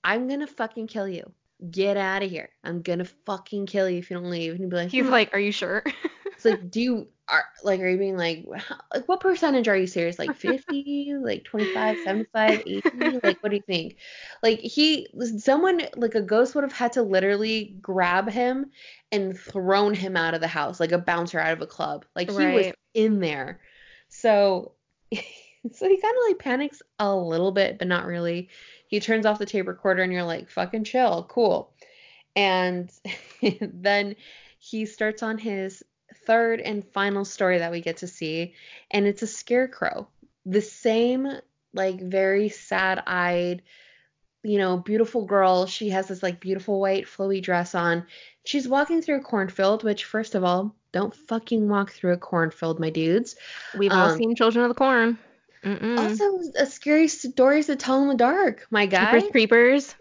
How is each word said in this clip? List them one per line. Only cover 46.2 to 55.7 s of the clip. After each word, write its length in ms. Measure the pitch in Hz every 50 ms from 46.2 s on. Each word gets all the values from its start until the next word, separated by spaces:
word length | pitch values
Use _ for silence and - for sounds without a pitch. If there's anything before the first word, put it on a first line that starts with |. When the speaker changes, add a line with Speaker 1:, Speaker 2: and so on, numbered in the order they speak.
Speaker 1:
like, 180 | 190 185 175 175
beautiful 400 | - 185 190 190 190 - 202 190
white 260 | 196 196 190 196 -
flowy 360 | - - - 196 196 196 190
dress 320 | 180 - 180 175 175 180 -
on. 320 | 180 170 170 170 170 175 - - - - - _ _ _
She's 240 | - - 285 254 247
walking 340 | 262 277 294 285 330 330
through 140 | 320 - 294 269
a 20 |
cornfield, 600 | 277 - 233 208 190 185 - - 196 196 214 220 226
which, 200 | 214 202 208 -
first 300 | - - 220 220 220 -
of 100 | 196 185
all, 300 | 180 175 180 196 214 - _ _ _
don't 220 | - 180 202 - -
fucking 540 | - - - 226 226 220 - 233 220 214 208
walk 220 | 208 202 196 196
through 200 | - - - 180
a 40 | 175 180
cornfield, 600 | - - - 170 165 160 - - 170 165 160 160
my 100 | 160 160
dudes. 460 | 160 165 160 160 175 220 240 - - - - - - - - - -
Speaker 2:
We've 160 | 196 202 196
all 180 | 202 185 180 175
Speaker 1:
Um, 80 | 160 160
Speaker 2:
seen 160 | 226 226 233
Children 280 | - 226 226 220 240 240
of 40 | 240
the 40 | 233
Corn. 440 | - 262 269 262 240 226 233 233 220 - - _ _ _ _ _ _ -
Mm-mm. 340 | 190